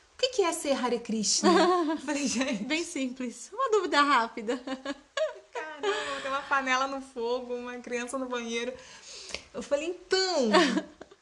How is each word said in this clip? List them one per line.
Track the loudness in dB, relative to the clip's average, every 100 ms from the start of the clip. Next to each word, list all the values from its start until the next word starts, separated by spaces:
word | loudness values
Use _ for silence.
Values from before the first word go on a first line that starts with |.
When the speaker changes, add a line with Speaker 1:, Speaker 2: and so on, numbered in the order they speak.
| _
Speaker 1:
O | -6
que | -2
que | 2
é | 0
ser | 0 0
Hare | 0 0 -2
Krishna?" | -2 -2 0 4 6
Speaker 2:
<laughs> | 8 8 4 2
Speaker 1:
Eu | -2
falei, | -2 -2 0
"Gente." | 0 0 -2
Speaker 2:
Bem | -2 -2
simples. | -2 -4 -4 -4 -8 -10 -10
Uma | -2 2
dúvida | 2 4 4
rápida. | 4 4 2 -4 -4 -4 -6 -8 -8 -10 -8 -4 -4 -4 -14
Speaker 1:
Caramba, | -12 -10 -6 -2 -2 -4 -6
tem | -4
uma | -4
panela | 0 0 2 0 0
no | -4
fogo, | -8 -6 -2 -2 -4
uma | -8 -8 -10
criança | -8 -6 -4 -6
no | -4
banheiro. | -4 -4 -4 -4 -8 -14 -20 -18 -16 -12 -12 -10
Eu | -12
falei, | -2 -2 -2
"Então, | -6 0 2 4 2 6 6 6 2 -4 -10 -20 -14